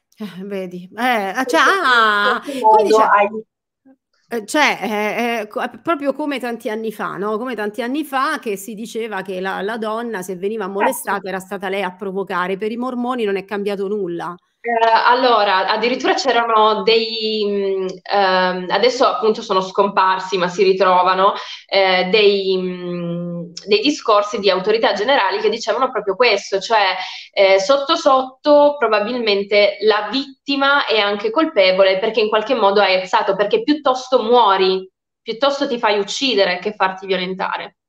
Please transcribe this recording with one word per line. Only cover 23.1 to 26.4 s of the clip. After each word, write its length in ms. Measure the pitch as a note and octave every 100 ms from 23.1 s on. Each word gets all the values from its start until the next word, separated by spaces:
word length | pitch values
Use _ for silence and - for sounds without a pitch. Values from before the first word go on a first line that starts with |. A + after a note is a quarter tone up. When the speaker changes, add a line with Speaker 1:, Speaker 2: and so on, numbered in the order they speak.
| E3+ F3 F3 E3+ - F#3+
Speaker 2:
dei 120 | A3
discorsi 580 | D4 D4 - G#3 G#3 A3
di 100 | G3
autorità 440 | F#3 F#3+ A3 A#3
generali 460 | G3+ A3 C#4 F#3+ G3+
che 100 | G#3+
dicevano 420 | A3+ - G#3+ B3+
proprio 240 | G#3+ G3 F#3+
questo, 440 | A#3+ G3+